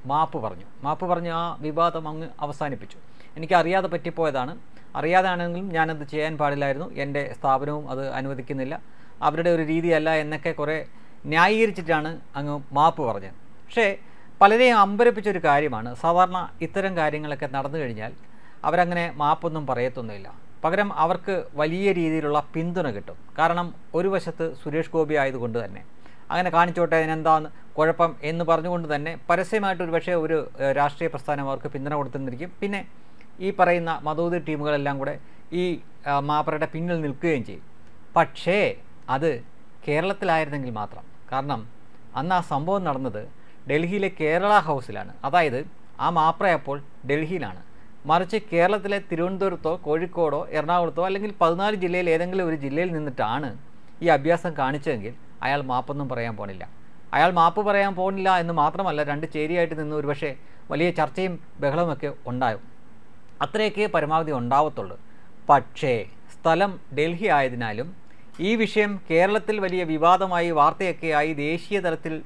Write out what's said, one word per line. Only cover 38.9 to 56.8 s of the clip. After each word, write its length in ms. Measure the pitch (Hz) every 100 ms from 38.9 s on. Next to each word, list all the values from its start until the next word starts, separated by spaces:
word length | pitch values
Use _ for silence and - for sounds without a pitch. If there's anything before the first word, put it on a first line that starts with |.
| - -
അത് 220 | 135 160 120 - - - - -
കേരളത്തിലായിരുന്നെങ്കിൽ 840 | 147 180 196 190 160 151 143 127
മാത്രം. 400 | 110 104 - - - -
കാരണം 360 | 131 143 120 107 - - - - 131
അന്ന് 200 | 165 180
ആ 60 |
സംഭവം 420 | 170 139 160 196
നടന്നത് 440 | 175 131 131 104 - - - - -
ഡൽഹിയിലെ 400 | 147 170 202 190 180
കേരള 340 | 151 170 202 208
ഹൗസിലാണ്. 520 | 160 139 123 104 95 98
അതായത് 360 | 135 175 156 123 - - - -
ആ 100 | 139
മാപ്ര 380 | 170 156 170 196
അപ്പോൾ 340 | 156 - 143 - - 123
ഡൽഹിയിലാണ്. 520 | 147 156 180 123 92 - - - - 139
മറിച്ച് 320 | 170 180 220 -
കേരളത്തിലെ 480 | 170 180 208 196 202 196
തിരുവനന്തപുരത്തോ 600 | 165 175 190 196 175 156 160 151
കോഴിക്കോടോ 640 | 156 170 175 156 143 -
എറണാകുളത്തോ 540 | 151 151 180 170 147 185
അല്ലെങ്കിൽ 280 | 196 208 202
പതിനാല് 340 | 165 170 202 208
ജില്ലയിൽ 340 | 180 180 175
ഏതെങ്കിലും 380 | 165 175 190 175
ഒരു 60 | 160
ജില്ലയിൽ 340 | 139 147 180
നിന്നിട്ടാണ് 640 | 160 151 127 107 127 143 98 - - - -
ഈ 60 | 170
അഭ്യാസം 440 | 147 147 170 180 147
കാണിച്ചതെങ്കിൽ 560 | 131 143 160 120 101 120 - -
അയാൾ 200 | 131 143
മാപ്പൊന്നും 480 | 131 127 127 143 135
പറയാൻ 260 | 123 117 107
പോണില്ല. 260 | 101 95 - -